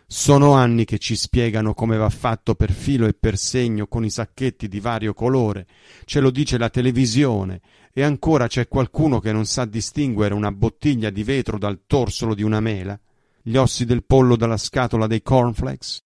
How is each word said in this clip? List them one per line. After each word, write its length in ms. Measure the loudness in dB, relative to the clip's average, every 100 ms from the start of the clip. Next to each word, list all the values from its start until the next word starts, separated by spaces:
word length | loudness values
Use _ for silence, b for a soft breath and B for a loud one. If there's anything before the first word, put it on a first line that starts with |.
Sono 480 | b -2 4 8 8
anni 320 | 6 4 2
che 140 | 0 -4
ci 180 | -4 -6
spiegano 560 | -2 -2 0 0 -2
come 240 | -2 -2 0
va 140 | 0
fatto 440 | -2 -4 -4 -4
per 160 | -2 -2
filo 360 | -2 -2 0 0
e 80 |
per 240 | 0 -2 -2
segno 480 | -4 -2 -2 -4 -4
con 180 | -4
i 60 | -4
sacchetti 580 | -6 -8 -6 -6 -4 -10
di 100 | -6
vario 360 | -6 -4 -4
colore. 520 | -2 0 0 0 -4 -10 b b b
Ce 160 | b 2
lo 100 | 2
dice 280 | 2 -2 -2
la 100 | -2
televisione. 960 | 0 0 2 2 2 2 0 -4 -8 b b b
E 80 | -2
ancora 440 | -2 0 2 2 2
c'è 220 | -2 -2
qualcuno 520 | -2 -2 0 2 2
che 120 | 0
non 140 | -2 -2
sa 180 | -4
distinguere 680 | -4 -6 -6 -4 -2 0 0
una 180 | 0 -4
bottiglia 560 | -2 -2 0 -2 0 -2
di 140 | -4
vetro 340 | -4 -2 -4 -4
dal 280 | -6 -6 _
torsolo 480 | 0 0 -2 -4
di 80 | -2
una 180 | 0 0
mela? 400 | -2 -4 -8 -12 _ _ _ _
Gli 140 | -2 2
ossi 300 | 2 0 -2
del 180 | -2
pollo 320 | 4 4 6 4
dalla 220 | 2 -2
scatola 480 | -4 -4 -2 -2 0
dei 160 | -2
cornflakes? 840 | 2 2 2 -2 -6 -8 -12 -14 _